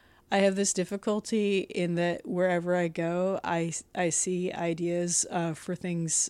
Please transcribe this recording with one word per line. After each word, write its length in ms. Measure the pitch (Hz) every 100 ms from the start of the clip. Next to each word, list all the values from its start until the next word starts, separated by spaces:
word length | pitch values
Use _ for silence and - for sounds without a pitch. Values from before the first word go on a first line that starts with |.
| - - -
I 60 | 196
have 160 | 196 190
this 160 | 202
difficulty 880 | - 175 202 - 214 - 226 202 196
in 340 | - - 175 170
that 320 | 175 170 -
wherever 480 | 175 185 175 175 180
I 140 | 170
go, 500 | 165 165 175 185 190
I 220 | - 170 165
s-, 140 | 156 - -
I 140 | 175
see 400 | 156 - 180 180
ideas, 720 | - 170 170 170 175 175 175 -
uh, 240 | 180 170 156
for 180 | - 180
things, 540 | 180 170 165 - -